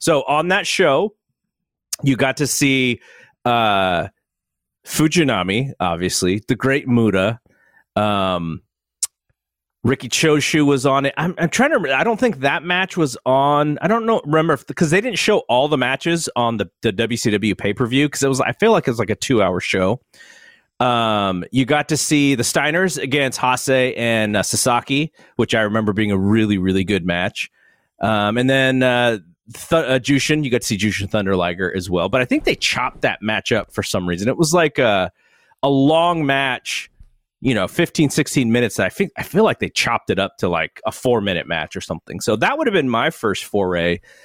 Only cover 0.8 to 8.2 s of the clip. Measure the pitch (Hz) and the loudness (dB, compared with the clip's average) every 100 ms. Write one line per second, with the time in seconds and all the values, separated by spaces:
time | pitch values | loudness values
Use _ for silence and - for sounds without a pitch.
0.8 | 175 139 202 - _ _ _ _ _ _ | 2 2 0 -6 _ _ _ _ _ _
1.8 | _ - 139 127 135 131 143 - 143 135 | _ -4 0 2 0 0 -2 0 2 2
2.8 | 127 117 - - - _ - 120 110 98 | 0 -2 -8 -20 -20 _ 0 2 2 2
3.8 | 95 87 78 - _ _ _ _ _ _ | 2 0 -2 -8 _ _ _ _ _ _
4.8 | - - 156 160 147 110 90 101 135 - | -8 0 0 2 0 0 0 -2 -4 -4
5.8 | 90 85 90 - 92 101 - 127 131 139 | -2 -2 -2 0 0 0 -2 -2 0 -2
6.8 | 135 120 113 95 95 117 _ _ _ _ | 0 2 4 2 0 -2 _ _ _ _
7.8 | _ - 104 101 | _ -2 0 0